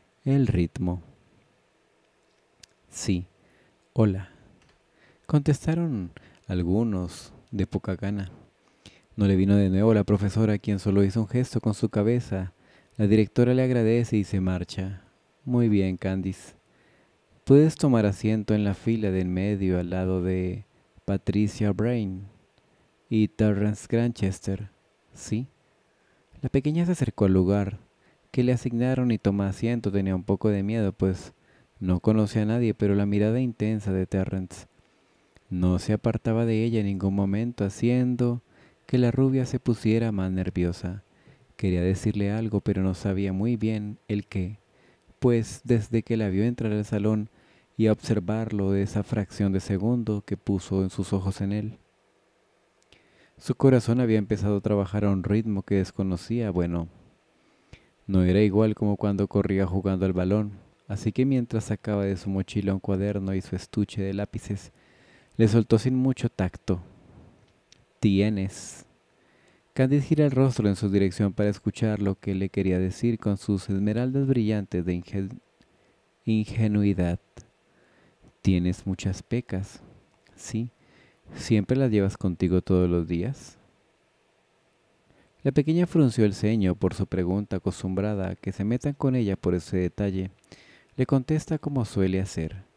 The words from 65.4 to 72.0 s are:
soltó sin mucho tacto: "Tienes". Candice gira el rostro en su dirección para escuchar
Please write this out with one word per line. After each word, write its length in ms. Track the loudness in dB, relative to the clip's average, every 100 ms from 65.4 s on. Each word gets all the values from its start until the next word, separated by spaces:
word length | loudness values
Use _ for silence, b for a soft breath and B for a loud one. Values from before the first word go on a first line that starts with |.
| 4
soltó 320 | 4 4 2
sin 160 | 2 0
mucho 320 | 0 0 -4
tacto: 540 | -2 -4 -4 -4 -4 -6 B B B B B B _ _ -20 _ _
"Tienes". 840 | 2 4 2 0 -4 -8 -16 -18 -20 _ _ b b b b b b
Candice 340 | -2 2 2 2
gira 180 | 2 4
el 60 |
rostro 360 | 4 2 2 0
en 80 | 2
su 140 | 2
dirección 440 | 2 2 2 0
para 160 | 2 0
escuchar 520 | 0 -4 -2 -2 0